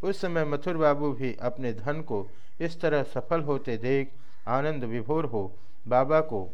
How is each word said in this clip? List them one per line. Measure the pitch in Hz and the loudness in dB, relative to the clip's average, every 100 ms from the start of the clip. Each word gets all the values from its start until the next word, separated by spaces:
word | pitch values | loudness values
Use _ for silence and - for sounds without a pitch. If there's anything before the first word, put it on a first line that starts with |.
उस | 185 196 | 0 0
समय | 185 165 | 0 0
मथुर | 156 143 185 165 | 0 0 0 4
बाबू | 156 143 147 | 4 4 2
भी | 123 131 107 | 0 -2 -2
अपने | 127 120 127 | -2 -2 -2
धन | 101 104 151 | -2 -2 -2
को | 156 107 95 - - - | -2 -2 -2 -4 -4 -2
इस | 165 165 | -2 0
तरह | 165 147 | 0 2
सफल | 135 - 120 - | 0 -2 0 0
होते | 147 139 135 113 | 0 0 0 -2
देख | 117 139 135 - - - - | 2 2 0 -2 -4 -4 0
आनंद | 127 147 151 | 0 0 0
विभोर | 123 117 107 156 | -2 -2 0 0
हो | 156 110 95 - - - - | 0 0 -2 -4 -4 -4 2
बाबा | 123 135 156 | 2 4 4
को | 151 113 92 | 2 -2 -2